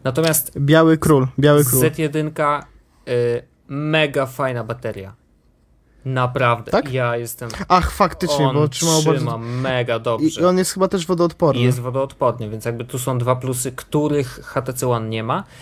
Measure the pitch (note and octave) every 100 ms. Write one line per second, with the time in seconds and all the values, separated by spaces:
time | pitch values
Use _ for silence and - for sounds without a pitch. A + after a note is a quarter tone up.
0 | C3+ C3 D#3+ D#3 - - C#3+ D#3+ E3 D#3+
1 | D#3+ C#3+ C3 - C#3+ D3 C#3 C3 D#3 D#3
2 | D#3 D#3 D3+ D#3 D3 D3 - - _ _
3 | - A#2+ A#2+ A#2+ - _ - C#3 D3+ D#3
4 | D3+ C#3 C3 C3+ C3 B2 A2+ A#2+ A2+ G2+
5 | F#2+ - _ _ _ _ _ _ _ _
6 | C3 C3 B2 C3 B2 A#2 - G3+ C#3+ B2+
7 | A#2+ A#2+ A#2 - A#2 - G3 F3+ - -
8 | F#3 - E3+ D3 C#3+ C#3+ D3+ - E3 D#3+
9 | D#3 C#3+ A#2 A#2 A#2 B2 C3 B2+ A#2+ A#2
10 | A#2+ A2+ D#3+ - F3+ F#3 F#3 F#3+ F#3+ G3
11 | E3 F3 F3 - D#3+ A#2+ B2 B2 B2+ C3
12 | C3+ - B2+ A2+ G#2+ A2 A#2 A#2 A#2+ C3
13 | C3+ B2+ B2 B2 C3 B2 C3 B2+ - D3+
14 | D3 D3 B2 - - C#3+ C3 B2+ B2+ A#2
15 | A2 A2+ A2+ E3+ - -